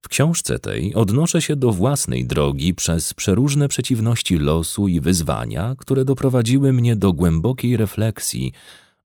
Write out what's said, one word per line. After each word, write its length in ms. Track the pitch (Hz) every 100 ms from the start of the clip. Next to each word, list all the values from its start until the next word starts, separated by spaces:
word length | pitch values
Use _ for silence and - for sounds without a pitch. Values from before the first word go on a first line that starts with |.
| -
W 40 |
książce 500 | - 147 170 - 60
tej 360 | - 50 82 104
odnoszę 460 | 104 113 165 175
się 140 | - 147
do 160 | 127
własnej 540 | 95 110 143 - 62 62
drogi 480 | 73 71 71 78
przez 400 | 87 - 82 -
przeróżne 540 | - - 95 143 139 143
przeciwności 680 | - 127 120 110 117 - 87
losu 500 | 73 80 82 - 101
i 140 | 87
wyzwania, 720 | 73 90 78 60 58 58 104 127
które 280 | - 135 131
doprowadziły 680 | 131 135 127 113 135 135
mnie 220 | 127 120 110
do 180 | 95
głębokiej 640 | 80 87 82 95 127 123 117
refleksji 720 | 104 - 110 107 - - 65 - - - _ _